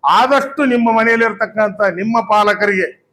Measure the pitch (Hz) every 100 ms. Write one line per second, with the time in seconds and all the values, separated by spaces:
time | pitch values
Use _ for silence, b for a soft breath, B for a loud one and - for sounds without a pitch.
0 | 139 185 262 269 277 - 277 240 233 226
1 | 226 226 226 208 220 214 214 196 202 175
2 | 208 233 214 208 208 196 208 190 170 -
3 | _